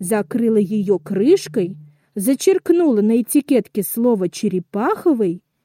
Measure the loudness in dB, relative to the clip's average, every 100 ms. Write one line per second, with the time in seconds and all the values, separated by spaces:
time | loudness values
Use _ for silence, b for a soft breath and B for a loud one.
0 | -4 -4 -2 -2 0 2 0 0 0 -2
1 | -2 0 2 2 0 -4 -4 -6 b b
2 | b -4 -2 0 2 2 2 2 2 2
3 | 2 2 2 0 2 0 0 -6 -6 -2
4 | 0 0 -2 -4 -4 -4 -6 -4 -4 0
5 | 0 2 0 -4 _ _